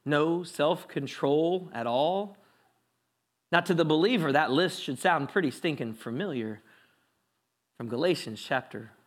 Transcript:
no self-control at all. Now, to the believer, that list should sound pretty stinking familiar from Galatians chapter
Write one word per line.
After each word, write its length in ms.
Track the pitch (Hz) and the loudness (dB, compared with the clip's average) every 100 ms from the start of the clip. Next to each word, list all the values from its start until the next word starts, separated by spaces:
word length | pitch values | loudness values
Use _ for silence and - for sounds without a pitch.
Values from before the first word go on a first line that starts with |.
no 380 | 139 147 160 170 | 0 2 2 0
self-control 1300 | 170 - 147 170 - 165 139 - 143 147 165 185 175 | -4 0 0 0 -2 -6 -6 -2 2 4 2 0 -4
at 140 | 117 117 | -6 -2
all. 500 | 123 156 196 202 - _ _ _ _ _ _ _ _ _ _ - | 2 2 0 -4 -12 _ _ _ _ _ _ _ _ _ _ 0
Now, 80 | 170 | 2
to 140 | 170 | 4
the 100 | 170 | 2
believer, 480 | 156 156 196 247 156 | 4 4 4 2 2
that 180 | 139 147 | 2 4
list 320 | 135 180 - | 2 2 -2
should 160 | - 127 | -8 -2
sound 300 | 185 165 139 | 0 0 0
pretty 220 | 202 156 | 0 -2
stinking 440 | - 175 139 117 | -2 -4 -4 -6
familiar 680 | 110 120 123 202 135 110 107 _ - _ _ _ _ _ _ _ _ _ - | -8 -8 -6 -4 -4 -6 -8 _ -20 _ _ _ _ _ _ _ _ _ -12
from 120 | 120 | -6
Galatians 540 | 120 175 165 - 107 - | -2 0 0 -4 -10 -4
chapter 460 | 135 - 107 110 _ | -4 -4 -14 -14 _